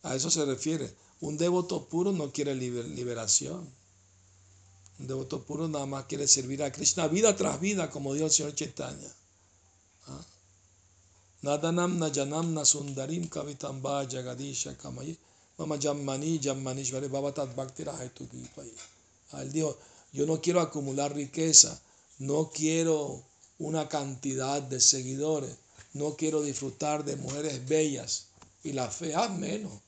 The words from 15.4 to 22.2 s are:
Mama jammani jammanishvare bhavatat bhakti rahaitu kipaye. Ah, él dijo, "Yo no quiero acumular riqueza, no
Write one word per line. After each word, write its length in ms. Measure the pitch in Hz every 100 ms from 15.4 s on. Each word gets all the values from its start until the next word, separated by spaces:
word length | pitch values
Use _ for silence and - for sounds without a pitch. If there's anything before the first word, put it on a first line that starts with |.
| _ -
Mama 200 | 156 147
jammani 600 | 147 143 139 135 151 165
jammanishvare 680 | 139 135 131 131 131 131 139
bhavatat 460 | 135 143 139 135 120
bhakti 280 | 131 -
rahaitu 420 | 165 127 127 - 131
kipaye. 440 | 123 123 - 127 110 - _ _ _ _
Ah, 100 | 139
él 100 | 135
dijo, 240 | 151 156 131 - - -
"Yo 140 | 135 147
no 140 | 156
quiero 200 | 170 175
acumular 520 | 165 151 139 135 143
riqueza, 640 | 143 139 160 160 151 - - - - _
no 320 | -